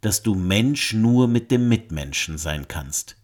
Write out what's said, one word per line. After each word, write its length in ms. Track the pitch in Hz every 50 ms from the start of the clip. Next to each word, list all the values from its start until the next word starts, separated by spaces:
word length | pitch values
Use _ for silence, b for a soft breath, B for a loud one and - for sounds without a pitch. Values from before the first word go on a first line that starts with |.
dass 200 | - 107 98 -
du 140 | - 113 101
Mensch 580 | 95 92 92 95 104 113 135 147 143 - - 110
nur 340 | 110 110 117 120 123 127
mit 220 | 120 117 117 117 _
dem 180 | 127 120 123
Mitmenschen 680 | 120 117 - - - 82 76 71 69 71 - - - 78
sein 300 | 78 76 78 76 76 69
kannst 500 | - - - 71 67 73 - - - - _